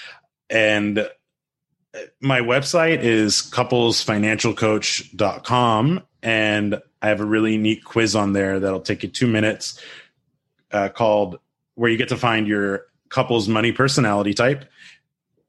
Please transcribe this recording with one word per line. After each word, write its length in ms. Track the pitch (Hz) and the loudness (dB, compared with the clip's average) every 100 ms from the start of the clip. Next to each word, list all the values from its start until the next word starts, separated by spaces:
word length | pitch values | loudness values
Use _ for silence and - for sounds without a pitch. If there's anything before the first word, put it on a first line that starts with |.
| - - _ _ - | -20 -20 _ _ -4
And 600 | 113 107 107 104 104 104 - _ _ _ _ _ _ _ - - _ | 0 2 2 0 -2 -4 -8 _ _ _ _ _ _ _ -18 -18 _
my 180 | 139 127 | 0 0
website 640 | 117 131 139 175 160 156 | 2 0 2 2 2 2
is 420 | 117 110 107 - | 2 2 2 0
couples 580 | - - 120 123 117 113 | -2 -2 0 2 2 0
financial 540 | - 107 104 110 120 | 0 0 0 0 -2
coach 560 | 113 110 107 - - - - | 0 0 0 -2 -6 -6 -4
dot 260 | 101 85 | -4 -4
com. 600 | - 123 120 107 135 180 - _ | -2 2 2 2 2 0 -6 _
And 580 | 117 113 107 107 104 101 - _ | -2 0 2 0 -2 -4 -8 _
I 60 | 107 | -2
have 120 | 104 | 0
a 40 | |
really 320 | 107 110 110 110 | 0 0 2 0
neat 280 | 110 107 | 0 -2
quiz 300 | - 117 113 | -4 -2 0
on 180 | 107 101 | 2 0
there 280 | 98 98 95 | 0 0 -2
that'll 200 | 98 95 | -2 -4
take 220 | - 101 | -4 -6
you 60 | 101 | -6
two 180 | - 123 | -2 0
minutes, 540 | 110 107 101 - - - - - _ _ _ _ _ _ | 2 0 -2 -8 -14 -18 -20 -20 _ _ _ _ _ _
uh, 180 | 104 98 | -4 -4
called 500 | - 113 104 98 87 _ _ _ | 0 2 2 0 -6 _ _ _
where 160 | - 117 | -2 0
you 60 | 113 | 0
get 140 | 127 | -2
to 60 | 123 | 0
find 300 | 120 110 104 | 0 0 0
your 400 | 104 101 98 - _ - | 0 0 -4 -8 _ -6
couple's 400 | - 127 117 101 | -2 0 0 0
money 240 | 110 117 | 0 0
personality 600 | 110 135 147 110 104 101 | 0 0 2 2 2 0
type. 360 | 104 120 143 - _ - - _ _ _ _ | 0 0 0 -8 _ -20 -20 _ _ _ _